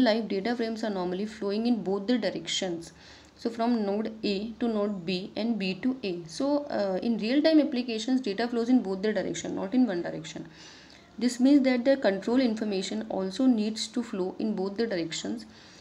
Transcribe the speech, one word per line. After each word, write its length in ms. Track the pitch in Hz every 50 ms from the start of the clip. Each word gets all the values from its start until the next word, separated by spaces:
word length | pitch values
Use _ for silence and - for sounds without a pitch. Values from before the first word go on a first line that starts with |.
| 254 226
life, 180 | 208 233 214
data 300 | 185 202 196 190 240 240
frames 260 | 247 226 226 226 214
are 80 | 240 214
normally 360 | 196 185 180 180 180 185 214
flowing 420 | 214 - - 202 202 202 214 226 240
in 160 | 240 208 170
both 240 | 185 196 202 196 208
the 100 | 247 226
directions. 720 | 208 180 156 160 160 - - - 196 185 170 165 165 - - - - - - - - - -
So 120 | - - 233
from 380 | 226 233 226 240 240 226 208
node 240 | 196 202 214 220 214 - - -
A 260 | 208 196 190 214 233 220 -
to 80 | 240
node 400 | 233 220 208 202 208 202 185 165
B 240 | 180 185 180 202 - -
and 200 | 196 220 233 226
B 180 | 196 190 185 185 190 -
to 100 | 254 262 -
A. 100 | 214 196 175 175 165
So, 380 | - - - 269 285 294 285 285
uh, 340 | - - 208 202 196 185 -
in 180 | - 240 226 190
real 220 | 202 226 269 302
time 200 | 311 320 320 302
applications, 600 | 269 - - 247 247 254 226 220 - 254 262 254
data 280 | - 202 190 208 233 240
flows 200 | 240 233 233 240
in 140 | 254 247
both 180 | 190 190 196 190
the 120 | 202 214
direction, 420 | 202 190 175 - 170 - - - 143
not 200 | - 190 196 -
in 120 | 254 254
one 160 | 208 180 175
direction. 460 | 165 165 160 160 160 - - 170 160 - - - - - - - - - - - - - -
This 220 | - 226 247 - -
means 240 | 247 269 294 285
that 220 | 269 262 254 247 233
the 120 | 269 269
control 440 | 269 - 202 196 190 - 233 240 269
information 640 | 262 226 214 220 226 214 196 190 190 - - 220 220 -
also 380 | - 190 190 190 190 - 262
needs 400 | 262 240 214 208 220 220 - - - - 247
to 40 |
flow 320 | 233 - 214 190 180 185 - -
in 160 | 220 220 202
both 200 | 185 190 196 196
the 120 | - 233 214
directions. 580 | 202 170 165 165 - - - 196 226 240 - - - - - - - -